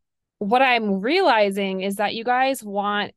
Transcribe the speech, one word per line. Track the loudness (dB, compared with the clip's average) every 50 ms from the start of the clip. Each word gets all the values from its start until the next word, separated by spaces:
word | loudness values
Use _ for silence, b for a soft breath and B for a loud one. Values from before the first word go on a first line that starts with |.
| _ _ _ _ _ _ _ -8
what | -2 0 2 4
I'm | 4 4 2 2 0 0 -2 -2
realizing | 0 0 2 2 4 4 4 4 4 2 0 -2 -4 -4 -4 -4
is | -4 -4 -4
that | -2 -4 -4 -4
you | -4 -2
guys | -2 0 2 2 0 -2 -4
want | -6 -8 -6 -4 -4 -2 -2 -4 -4 -6 -6